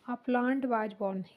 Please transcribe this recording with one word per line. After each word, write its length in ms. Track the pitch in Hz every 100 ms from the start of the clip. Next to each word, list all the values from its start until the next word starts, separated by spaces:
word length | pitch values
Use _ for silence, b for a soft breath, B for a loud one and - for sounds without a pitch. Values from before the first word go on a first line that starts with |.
| -
A 60 | 247 -
plant 400 | 247 247 269 254
was 240 | 226 214 208
born, 220 | 196 190 180